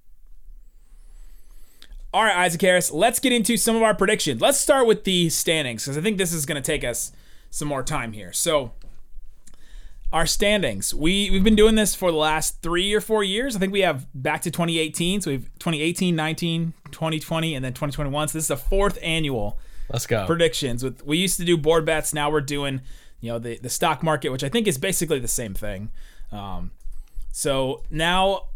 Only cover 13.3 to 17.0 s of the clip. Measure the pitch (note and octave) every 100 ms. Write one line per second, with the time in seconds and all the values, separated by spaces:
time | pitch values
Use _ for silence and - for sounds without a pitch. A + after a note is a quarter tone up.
13.3 | G3+ C#4 G#3+ F#3+ G3 F3+ C#3 - C#3 C#3+
14.3 | D#3 F3 E3+ E3+ E3 D#3+ D#3+ F3 G3+ E3+
15.3 | C3+ - - - D#3 D#3+ E3+ F#3 E3 D#3
16.3 | D#3+ E3+ E3 E3 - - -